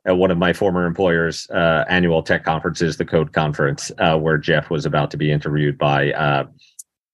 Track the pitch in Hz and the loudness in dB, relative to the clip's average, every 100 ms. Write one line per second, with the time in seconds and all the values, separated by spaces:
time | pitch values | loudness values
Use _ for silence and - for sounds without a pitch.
0 | - 90 92 87 90 87 101 90 87 87 | 0 2 2 2 2 2 0 0 -2 0
1 | 95 82 82 76 - 101 85 80 - 90 | 0 2 0 -4 -6 0 2 2 0 2
2 | 87 80 - 85 - 80 90 78 82 78 | 2 2 0 -2 0 -2 -2 -2 -2 -2
3 | 87 82 76 - 76 76 71 71 - - | -2 0 0 0 -2 0 -2 -2 -8 -2
4 | 90 80 78 78 80 78 - 80 76 76 | 0 2 2 -2 2 0 0 -4 -2 -2
5 | 71 73 76 73 78 76 73 69 73 71 | -2 -2 0 0 0 0 0 0 0 2
6 | 71 - 73 71 67 _ _ _ - _ | 0 0 0 0 -4 _ _ _ -20 _
7 | _ | _